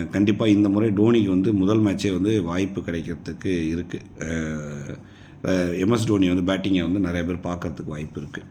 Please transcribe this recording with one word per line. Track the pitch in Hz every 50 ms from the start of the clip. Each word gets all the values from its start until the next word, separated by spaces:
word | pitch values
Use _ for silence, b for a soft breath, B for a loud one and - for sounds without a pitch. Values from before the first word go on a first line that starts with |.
| 85 80
கண்டிப்பா | - 95 101 107 104 110 113
இந்த | 110 101 101 104 101
முறை | 98 107 110 113
டோனிக்கு | 101 98 107 117 120 117 104 95
வந்து | 92 92 95 113 104
முதல் | 98 92 95 110 110 110
மேட்சே | 104 92 98 - 104 95
வந்து | 87 92 107 110 107 85
வாய்ப்பு | 82 85 92 98 92 95 92
கிடைக்கிறதுக்கு | 80 85 85 85 78 82 85 76 - 85 78 - - 98 92 85 80 78
இருக்கு. | 82 85 87 87 - - - - - -
ஆ, | 78 80 82 80 80 80 78 76 76 73 73 71 71 69 69 69 B B B B B B B B - -
ஆ, | 95
எம் | 92 87 87 85 90 92 104
எஸ் | 120 113 110
டோனி | 113 107 98 95 95
வந்து | 90 92 90 92 95
பேட்டிங்கை | 95 95 104 95 90 85
வந்து | 82 90 101
நிறைய | 95 85 87 87 85
பேர் | 85 90 85 - 87 90
பார்க்கறதுக்கு | 87 - 87 73 - 80
வாய்ப்பு | 78 76 76 76 76 - 76
இருக்கு. | 71 73 - - - -